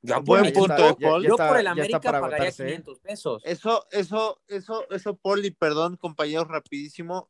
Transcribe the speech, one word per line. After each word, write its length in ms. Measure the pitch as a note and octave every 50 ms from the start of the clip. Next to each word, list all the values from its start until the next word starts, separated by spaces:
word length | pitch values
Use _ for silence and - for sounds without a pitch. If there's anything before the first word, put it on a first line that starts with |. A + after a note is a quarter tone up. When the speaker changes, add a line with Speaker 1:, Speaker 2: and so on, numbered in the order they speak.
Speaker 1:
Yo 120 | - A#2+ A#2+
por 100 | C#3 D3
Speaker 2:
Buen 180 | C#3 F#3+ G3
Speaker 1:
mi 100 | G#3 E3
Speaker 3:
Ya 80 | - G3
está, 0 | F#3+ F#3 D3
Speaker 2:
punto, 100 | D3 -
Speaker 1:
equipo, 140 | D#3 - B2
Speaker 3:
ya, 80 | C#3+ D#3
Speaker 2:
Paul. 140 | D#3 F3
Speaker 3:
ya 60 | - -
Speaker 1:
yo 60 | A#3
Speaker 3:
está, 140 | - D#3+ D3+
Speaker 1:
por 80 | - A#3+
el 60 | G3+
Speaker 3:
ya 60 | F#3
está 100 | F3 E3
Speaker 1:
América 180 | D3 - - D#3
Speaker 3:
para 200 | - A#3+ - C#3
Speaker 1:
pagaría 160 | C3+ C3 D3+
Speaker 3:
agotarse, 260 | D3 C#3 - - -
¿eh? 40 | C3
Speaker 1:
quinientos 340 | C3+ D#3 E3 D3 D3 C3 -
pesos. 420 | _ F#3+ G#3 G#3 - D3 A#2+ G#2+ -
Speaker 2:
Eso, 420 | D#3+ F3 D3 - A3 A#3 - - _
eso, 500 | F#3 G#3 F#3 D#3+ G3+ A3 A3 G#3+ - - _
eso, 420 | _ G3+ G3 F#3 G#3+ A3+ A3 - -
eso, 260 | G3 F#3+ - G#3 G3
Paul, 280 | - - F#3+ G3+ G3+ G3+
y 60 | G3
perdón, 460 | D#3 _ E3+ D#3 D3 D#3 E3 F3 F3+
compañeros, 500 | - - E3+ D3+ - D3+ D3 D#3 D#3+ E3 D#3
rapidísimo, 800 | D#3+ D3+ - _ C#3+ C#3+ D3 D3+ - - E3 E3+ F3+ F#3 -